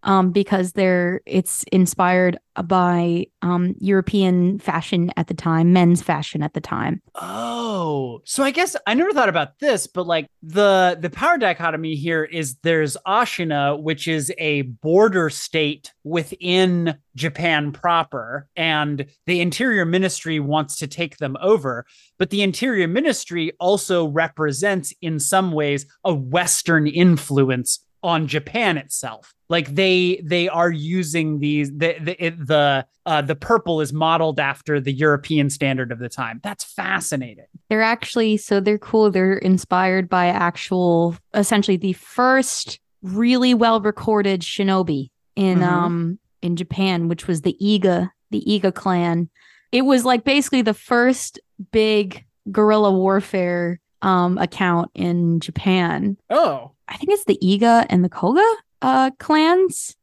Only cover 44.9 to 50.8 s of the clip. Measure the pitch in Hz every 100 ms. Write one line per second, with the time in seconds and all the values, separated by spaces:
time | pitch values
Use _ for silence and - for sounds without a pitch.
44.9 | 147 135 _ _ - 196 180 180 175 175
45.9 | 170 170 185 _ _ 175 170 180 - 190
46.9 | 175 170 170 - 170 170 - 202 214 190
47.9 | 175 180 _ _ 208 - 208 190 180 196
48.9 | 180 175 170 170 _ _ _ _ 240 262
49.9 | 262 240 247 269 277 - 254 220 214